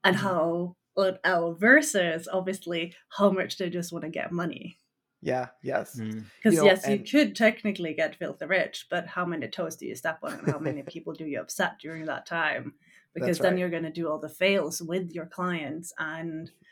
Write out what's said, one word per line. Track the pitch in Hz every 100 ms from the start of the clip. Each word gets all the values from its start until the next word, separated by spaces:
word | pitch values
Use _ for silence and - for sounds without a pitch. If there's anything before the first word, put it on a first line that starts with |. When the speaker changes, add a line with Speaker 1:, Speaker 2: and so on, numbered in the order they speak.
Speaker 1:
and | 190 -
Speaker 2:
Mm-hmm. | 196
Speaker 1:
how, | 175 165 170 180 - _ -
but, | 190 185
uh, | 185 175 170
versus | 165 220 294 294 202 170 160 175
obviously | 190 185 190 170 170 170 - _
how | - 202
much | 185 - -
they | 180
just | 175 175
wanna | 170 156
get | - -
money. | 170 175 - - - _ _ _ _
Speaker 2:
Yeah, | - 127 120 _
yes. | 135 135 98 123
Speaker 3:
Mm. | 110 110 110 -
Speaker 1:
'Cause | 220
Speaker 2:
You | 160
know, | 196 190
Speaker 1:
yes, | -
you | 202
Speaker 2:
and |
Speaker 1:
could | - 294 214 -
technically | 226 220 214 196 165
get | 165 156 -
filthy | 170 - 156
rich, | 185 - - -
but | 175 -
how | 180
many | 175 160 -
toes | - 165 -
do | -
you |
step | - 160 160
on | -
and | - -
how | 147
many | 151 143
Speaker 2:
<laughs> |
Speaker 1:
people | - 160 -
do | 151 156
you | 127
upset | - - 180 -
during | 151 160 156
that | - -
time? | 170 156 131 - - _ _ _ 170
Speaker 2:
That's | - 170
Speaker 1:
Because |
then | 185 180
Speaker 2:
right. |
Speaker 1:
you're | 180
gonna | 165 160
do | 170 165
all | 156
the | 156
fails | - 190 196 143 -
with | 165 185 175
your | 165 165
clients, | - 180 170 143 160 170 -
and | 156 160 165 160 165 _ _